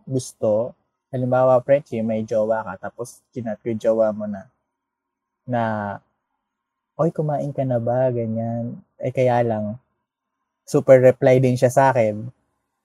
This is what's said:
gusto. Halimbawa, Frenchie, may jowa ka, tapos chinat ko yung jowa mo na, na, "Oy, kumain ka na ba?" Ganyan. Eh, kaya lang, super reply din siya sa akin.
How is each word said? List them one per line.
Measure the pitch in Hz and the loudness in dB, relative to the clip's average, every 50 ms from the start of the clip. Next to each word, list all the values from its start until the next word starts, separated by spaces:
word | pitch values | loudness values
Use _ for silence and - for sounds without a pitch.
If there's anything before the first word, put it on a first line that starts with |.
| - | -12
gusto. | - 131 131 - - - _ 127 110 104 110 117 - - _ _ _ _ _ _ _ | -6 -6 -6 -6 -6 -10 _ -2 0 0 0 -2 -4 -8 _ _ _ _ _ _ _
Halimbawa, | - 127 127 123 123 127 131 131 127 123 | -6 -6 -2 0 0 2 4 4 4 2
Frenchie, | - - 139 143 - - - 113 | 4 2 0 0 0 -4 -6 -6
may | 110 113 110 110 110 | -4 -4 -4 -4 -6
jowa | 107 - 110 107 110 110 110 107 | -4 -2 -2 0 0 0 -2 -2
ka, | 98 90 - - | -8 -10 -12 -12
tapos | 101 - - 120 - - - _ _ _ | -14 -12 -12 -14 -14 -14 -20 _ _ _
chinat | 131 117 117 104 - | -10 -8 -8 -10 -8
ko | _ 120 113 | _ -6 -6
yung | 107 | -2
jowa | - 113 113 113 110 107 104 | 0 0 2 2 2 0 0
mo | 107 107 | -4 -8
na, | 104 104 95 95 - _ _ _ _ _ _ _ _ _ _ _ _ _ _ _ _ _ _ _ | -8 -10 -10 -12 -18 _ _ _ _ _ _ _ _ _ _ _ _ _ _ _ _ _ _ _
na, | - 123 117 113 113 110 107 104 104 98 - - _ _ _ _ _ _ _ _ _ _ _ _ _ _ _ _ _ _ | -4 -2 -2 -2 -2 -2 -4 -6 -8 -8 -10 -14 _ _ _ _ _ _ _ _ _ _ _ _ _ _ _ _ _ _
"Oy, | - 147 170 - | -4 -2 -2 -2
kumain | - 156 151 147 139 139 143 139 | -4 -4 -4 -4 -4 -6 -6 -6
ka | - 135 | -4 -4
na | 131 123 120 | -2 -2 -2
ba?" | 113 120 120 127 131 131 | -2 -2 0 0 0 0
Ganyan. | 120 120 113 110 110 113 113 117 117 117 117 120 - - - _ _ | 0 -2 -4 -4 -4 -4 -4 -4 -6 -6 -6 -8 -10 -14 -18 _ _
Eh, | _ - 131 123 | _ -8 -6 -2
kaya | 135 127 123 120 120 | 0 0 2 2 2
lang, | 120 117 113 107 107 104 113 131 _ _ _ _ _ _ _ _ _ _ _ _ _ _ _ _ _ | 0 0 -2 -4 -4 -6 -8 -10 _ _ _ _ _ _ _ _ _ _ _ _ _ _ _ _ _
super | - - 147 - - 135 131 | -2 -2 0 6 6 6 8
reply | 123 127 - - 139 131 127 | 8 6 4 6 4 4 4
din | 131 131 127 123 | 4 4 2 2
siya | 127 135 127 | 2 0 2
sa | 131 143 135 135 | 4 4 4 4
akin. | 123 127 113 107 107 104 113 123 - _ _ _ _ _ _ _ _ _ | 4 2 2 0 0 -4 -10 -12 -16 _ _ _ _ _ _ _ _ _